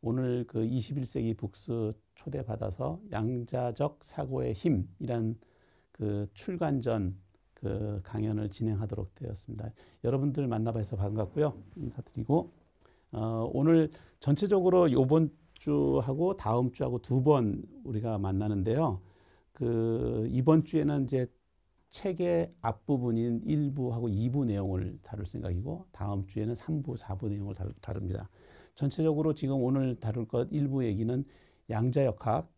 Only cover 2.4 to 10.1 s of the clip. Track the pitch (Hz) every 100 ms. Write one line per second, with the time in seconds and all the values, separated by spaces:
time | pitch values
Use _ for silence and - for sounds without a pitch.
2.4 | 113 107 107 92 131 170 208 110 110 123
3.4 | 117 120 123 117 147 - - - 139 131
4.4 | 127 113 170 120 92 - 120 120 113 113
5.4 | _ _ _ _ _ _ 110 101 101 -
6.4 | - 180 165 139 120 113 92 95 - _
7.4 | _ - 107 107 107 104 92 107 107 107
8.4 | 107 92 110 104 107 101 98 _ 123 101
9.4 | - 110 113 - - _ 120